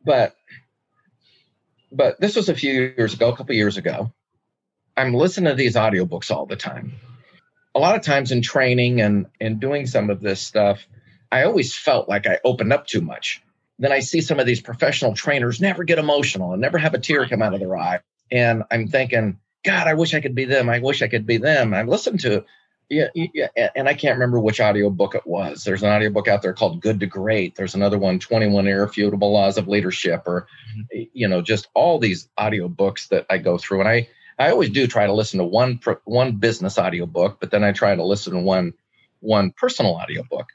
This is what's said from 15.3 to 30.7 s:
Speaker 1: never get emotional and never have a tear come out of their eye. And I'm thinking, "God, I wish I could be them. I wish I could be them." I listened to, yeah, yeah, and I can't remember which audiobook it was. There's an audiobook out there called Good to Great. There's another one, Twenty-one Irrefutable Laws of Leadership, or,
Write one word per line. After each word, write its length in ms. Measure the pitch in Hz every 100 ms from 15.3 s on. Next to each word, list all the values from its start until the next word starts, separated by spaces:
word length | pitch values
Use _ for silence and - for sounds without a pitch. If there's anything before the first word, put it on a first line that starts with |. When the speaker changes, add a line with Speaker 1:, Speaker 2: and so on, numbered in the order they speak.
| 143 120 -
Speaker 1:
never 240 | 196 180
get 140 | 170 165
emotional 540 | 151 147 143 95 90
and 80 | 92
never 160 | 131 170
have 160 | 156
a 60 | 151
tear 280 | - 147 127
come 160 | 117
out 120 | 110
of 60 | 95
their 160 | 92 92
eye. 240 | 85 90 _ _ _
And 340 | 123 120 113 110
I'm 180 | 117 110
thinking, 500 | 135 127 120 107 90 _ _
"God, 240 | - 190 165
I 60 |
wish 180 | 156 165
I 80 | 156
could 140 | 139
be 100 | 127
them. 240 | 131 135 120
I 120 | 120
wish 200 | 127 147
I 80 | 110
could 180 | 113 107
be 120 | 113
them." 360 | 131 147 113
I 80 | 98
listened 380 | 113 202 - 202
to, 240 | 123 104 - _ _ _ _
yeah, 200 | 147 131
yeah, 340 | - 165 151 123 - 113
and 140 | - 135
I 60 |
can't 200 | 143 143
remember 240 | 120 123 120
which 220 | 107 104
audiobook 540 | 107 104 101 92 101
it 120 | 98 -
was. 380 | 87 92 -
There's 180 | 104 98
an 60 | 104
audiobook 400 | 107 107 104 101
out 140 | 101
there 100 | 95
called 300 | 90 104 82
Good 180 | 104 107
to 60 | 95
Great. 500 | 95 98 110 90 -
There's 180 | 95
another 240 | 98 101 101
one, 200 | 98 92
Twenty-one 500 | - 113 107 101 98
Irrefutable 640 | 98 104 - 101 101 101
Laws 260 | 104 98 98
of 100 | 95
Leadership, 540 | 101 92 90 87 82 -
or, 200 | 90 - - 110